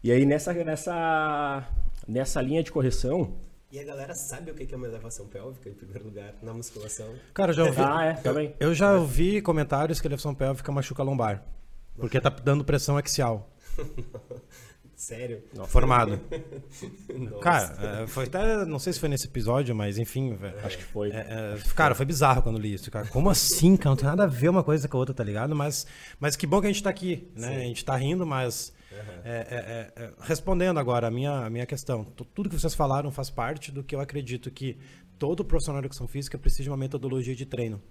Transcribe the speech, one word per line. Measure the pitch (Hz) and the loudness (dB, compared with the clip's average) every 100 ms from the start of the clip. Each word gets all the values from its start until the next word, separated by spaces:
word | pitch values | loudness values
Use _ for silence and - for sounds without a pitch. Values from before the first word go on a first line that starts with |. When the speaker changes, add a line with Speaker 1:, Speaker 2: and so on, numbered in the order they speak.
Speaker 1:
E | 117 | 6
aí | 123 139 | 6 6
nessa, | 151 147 | 4 2
nessa, | 175 165 156 - 175 165 160 156 147 143 139 131 - - - - | -2 -2 -4 -4 -2 0 0 0 -2 -2 -4 -2 2 2 0 -4
nessa | 113 135 - | -2 -2 -2
linha | 131 156 | 0 0
de | 160 | 0
correção | 156 131 117 127 165 110 90 - - _ | 0 2 2 0 0 -2 -4 -10 -18 _
Speaker 2:
E | 135 | -16
a | |
galera | 143 139 139 131 | -14 -12 -10 -10
sabe | - 127 165 | -10 -10 -12
o | 147 | -10
que | 127 | -10
que | |
é | 131 | -8
uma | 123 | -10
elevação | 113 110 - 101 | -10 -12 -14 -14
pélvica, | - 131 131 104 | -14 -14 -14 -18
em | |
primeiro | 101 95 98 107 | -18 -16 -14 -14
lugar, | 101 101 - | -14 -16 -14
na | 113 117 | -12 -12
musculação? | 117 - 107 - 110 120 - | -12 -14 -12 -10 -12 -14 -12
Speaker 3:
Cara, | - 190 | 0 2
eu | 156 | 4
já | 160 | 4
ouvi, | 131 | 4
Speaker 1:
Ah, | 135 156 160 | 2 4 2
é, | 160 | 2
Speaker 3:
eu, | |
Speaker 1:
também. | 127 139 151 - | 0 0 -2 0
Speaker 3:
eu | 147 | 0
já | 165 202 | 4 6
Speaker 1:
É. | 196 | 6
Speaker 3:
ouvi | 156 131 175 208 | 6 4 4 4
comentários | 196 156 147 139 160 165 | 2 2 2 2 2 0
que | 156 | -2
a | |
elevação | 139 151 | -2 -4
pélvica | 135 135 135 - | -2 -2 -2 -2
machuca | 139 135 131 | -2 -2 -2
a | 139 | -2
lombar, | 139 110 101 - - - - - - | 0 0 -2 -6 -12 -12 -16 -14 -8
porque | 120 - | 0 2
tá | 147 | 0
dando | 135 123 143 143 | 0 0 2 2
pressão | 143 - 143 | 0 2 0
axial. | - - 123 110 - _ - - | 0 0 0 -2 -6 _ -4 -4
Speaker 2:
<laughs> | 113 - 117 - - 123 - - 113 - - - | -2 -8 -10 -12 -16 -18 -18 -20 -20 -20 -20 -16
Sério? | - 113 123 113 - | -14 -10 -10 -10 -12
Speaker 1:
Nossa. | - 98 | -12 6
Speaker 3:
Formado. | - 127 123 113 101 - - - - - | 8 8 6 4 0 -6 -12 -10 -16 -16
Speaker 2:
<laughs> | - - - - | -16 -16 -16 -12
Nossa. | 131 120 104 | -8 -8 -2
Speaker 3:
Cara, | 170 160 92 76 104 101 | 2 4 2 -4 -6 -4
é, | 113 | -6
foi | 135 127 | -6 -4
até, | 180 220 214 180 | 0 2 2 0
não | 147 | -2
sei | 185 | -4
se | 175 | -2
foi | 156 | 0
nesse | 139 - | -2 -2
episódio, | 127 107 127 131 113 | -2 2 2 2 0
mas | 104 101 | -2 -2
enfim, | 113 131 135 101 | -4 -2 -4 -4
velho. | 98 101 | -8 -8
Speaker 1:
Acho | 101 - | -8 -8
que | |
foi. | - 107 104 | -8 -4 -4
Speaker 3:
É, | 110 107 | -4 -8
é, | 110 107 104 | -6 -6 0
Speaker 1:
Acho | - | 2
que | |
Speaker 3:
cara, | - 151 | 4 4
Speaker 1:
foi. | 123 | 4
Speaker 3:
foi | 139 | 0
bizarro | 165 139 127 | 4 6 6
quando | 120 110 | 4 2
li | 107 | -2
isso, | 98 - | -6 -6
cara. | 110 107 | -8 -2
Como | 123 170 | 4 6
assim, | 170 - - 165 190 | 6 4 6 8 8
cara? | 147 | 6
Não | 135 | 4
tem | 139 | 4
nada | 175 | 4
a | 202 | 4
ver | 123 151 | 4 4
uma | 185 | 4
coisa | 151 156 139 | 4 0 2
com | 131 | 0
a | |
outra, | 131 | 0
tá | 131 | -2
ligado? | 107 104 131 151 | -2 -2 -2 -2
Mas, | 147 139 - - - - | -2 -4 -8 -14 -20 -4
mas | 147 143 | -4 -2
que | 151 | 2
bom | 190 | 4
que | 202 | 4
a | |
gente | 202 | 0
tá | 196 | -2
aqui, | 190 185 170 - - | -2 -4 -4 -6 -10
né? | 117 | -6
Speaker 2:
Sim. | 135 | -4
Speaker 3:
A | 123 | -4
gente | 117 | -6
tá | - 131 | -2 0
rindo, | 139 180 170 | 2 0 0
mas, | 135 123 113 - - - | -2 -2 -4 -10 -14 -20
Speaker 2:
Aham. | 98 104 87 117 | -16 -16 -14 -8
Speaker 3:
é, | 117 113 123 110 117 110 - | -8 -6 -8 -8 -10 -12 -14
é, | |
é, | 117 | -16
é, | - | -14
respondendo | - 156 190 185 185 165 | -4 -2 2 2 4 2
agora | 123 120 113 | 2 2 0
a | |
minha, | 117 139 143 113 | 0 -2 -2 -4
a | |
minha | 117 123 | -6 -6
questão, | 139 - 123 110 | -8 -4 -4 -6
tu-, | - 123 | -14 -14
tudo | - 202 | -6 -2
que | 156 | 0
vocês | 165 - | 0 0
falaram | 143 135 143 | 2 2 -2
faz | 139 131 | -6 -8
parte | - 120 151 - | -4 -4 -4 -8
do | 139 | -12
que | 139 143 | -8 -6
eu | |
acredito | 139 139 123 123 - | -6 -8 -6 -8 -8
que | - 135 117 - - - - | -8 -8 -8 -16 -20 -20 -6
todo | 143 175 | -2 -2
profissional | - 165 - 139 | 4 2 2 -4
de | 131 | -6
educação | - 120 | -8 -8
física | 139 135 135 | -8 -8 2
precisa | 143 - | 4 4
de | 135 | 0
uma | 135 | -4
metodologia | 135 139 135 131 123 127 | -4 -4 -4 -4 -4 -6
de | 135 | -8
treino. | 120 117 104 - | -4 -4 -6 -12